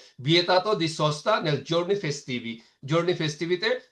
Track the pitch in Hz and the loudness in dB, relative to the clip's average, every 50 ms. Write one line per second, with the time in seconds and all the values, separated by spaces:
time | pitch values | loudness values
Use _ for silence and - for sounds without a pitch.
0 | - - _ - 123 143 165 175 175 180 180 185 185 214 214 170 165 156 - - | -8 -16 _ -6 0 2 4 4 4 4 4 4 4 2 2 0 0 -2 0 0
1 | 156 151 147 - - - 214 - 139 156 147 131 - - 160 170 175 175 202 202 | 0 0 0 -2 0 0 0 2 2 0 -2 -2 -2 -2 0 0 0 0 0 -2
2 | - 151 139 - - - 127 120 110 117 117 113 - _ _ _ - 127 156 170 | -2 -4 -6 -6 -6 -6 -6 -6 -6 -8 -10 -12 -14 _ _ _ -4 0 0 2
3 | 170 180 175 151 165 151 147 - 170 165 180 175 - 233 254 - - _ | 2 2 0 0 -2 -4 -4 -4 -2 -2 -2 0 0 0 -2 -2 -4 _